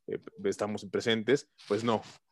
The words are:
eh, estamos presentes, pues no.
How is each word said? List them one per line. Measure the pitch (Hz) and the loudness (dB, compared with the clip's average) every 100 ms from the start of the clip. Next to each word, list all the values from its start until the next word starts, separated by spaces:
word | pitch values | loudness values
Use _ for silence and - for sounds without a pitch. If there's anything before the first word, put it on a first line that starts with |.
| - | -8
eh, | 98 - - | -8 -8 -6
estamos | 98 95 104 104 | -4 -2 -2 -4
presentes, | 98 101 120 113 107 143 - _ - | -4 -2 2 2 4 2 2 _ -4
pues | 104 | 0
no. | 117 107 - - _ | 2 0 -2 -18 _